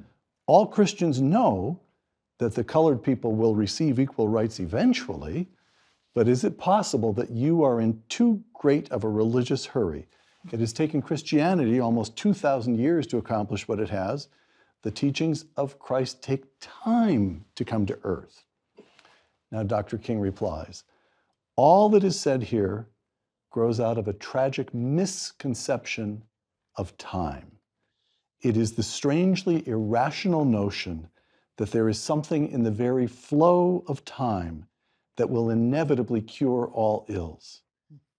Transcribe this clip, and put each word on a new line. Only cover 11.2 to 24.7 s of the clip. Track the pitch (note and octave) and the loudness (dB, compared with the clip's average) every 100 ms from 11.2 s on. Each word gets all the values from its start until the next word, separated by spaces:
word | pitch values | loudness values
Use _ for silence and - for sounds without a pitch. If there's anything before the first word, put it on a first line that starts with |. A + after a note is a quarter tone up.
| - D3+ D#3+ F#3 B2 B2 | 0 2 4 2 2 2
almost | A#2 A#2 G#2+ | 2 0 -2
two | - G#3+ | -2 0
thousand | G3 D3 C3+ A#2 A2+ | 2 2 0 0 0
years | C#3 E3+ C3 | 2 0 0
to | A#2+ | -4
accomplish | - A2+ G#2 G2+ - | -2 -2 -2 -6 -4
what | G#2+ | -4
it | G#2+ | -2
has. | G2+ F#2 C#3+ - _ _ _ _ _ | -4 -4 -6 -8 _ _ _ _ _
The | A2+ | -10
teachings | - C#3+ C3+ D#3+ D3+ - - | -2 -2 0 -2 -2 -6 -6
of | C#3 - | -6 -6
Christ | - C3 B2+ - | -4 -2 -2 -6
take | - C3+ - _ | -6 -6 -6 _
time | - - - A#3+ A3+ C3+ G2 E2 - | -20 -8 0 2 4 2 0 -2 -10
to | - | -8
come | B2 A2+ G2 | -4 -2 -2
to | - | -4
earth." | G2+ E2 - _ _ _ _ _ - _ _ _ _ _ - | -4 -6 -8 _ _ _ _ _ -20 _ _ _ _ _ -12
Now, | A2 | -6
Doctor | G#2 G#2+ G2+ A2 | -2 -2 -2 -6
King | - A2+ | -4 -2
replies, | G2 F#2+ G#2 D#2+ D#2+ F#2 - _ _ _ _ _ _ - | -2 -2 -4 -6 -10 -18 -20 _ _ _ _ _ _ 2
"All | C#3 F#3 G#3 | 4 6 6
that | G#3+ | 4
is | F#3+ - | 4 0
said | D3+ C3 | 0 0
here | - A2+ G2 G#2 A#2 _ _ _ _ _ _ | 0 0 0 -2 -10 _ _ _ _ _ _
grows | B2 A#2 A2+ | -2 0 2
out | A2+ A#2 | 0 0
of | G#2 | -2
a | |
tragic | G2+ - C3 C3+ C3+ C3 | -6 -6 -2 -2 -2 -6